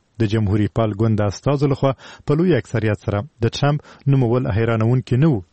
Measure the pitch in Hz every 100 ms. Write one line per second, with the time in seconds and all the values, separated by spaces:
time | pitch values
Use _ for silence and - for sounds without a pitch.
0 | _ - 110 110 101 107 101 - 110 101
1 | 113 107 104 - 135 139 143 131 135 131
2 | - - - 147 180 135 - 113 107 101
3 | - 101 131 _ 113 - 143 147 - -
4 | - 135 117 123 127 107 113 110 113 127
5 | - 120 160 113 -